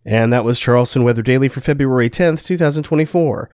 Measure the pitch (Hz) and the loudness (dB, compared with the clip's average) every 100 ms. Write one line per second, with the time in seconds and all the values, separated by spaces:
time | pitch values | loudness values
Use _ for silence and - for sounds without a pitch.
0 | 110 110 117 123 113 123 - 123 123 131 | -2 0 2 2 0 -2 2 2 2 2
1 | 120 113 113 131 135 135 - 143 135 127 | 0 0 0 2 0 -2 -4 -2 0 0
2 | 117 - 175 156 - 180 156 151 147 156 | 0 0 0 0 -4 0 0 -2 -2 -2
3 | 156 175 156 - - | 0 0 -2 -4 -10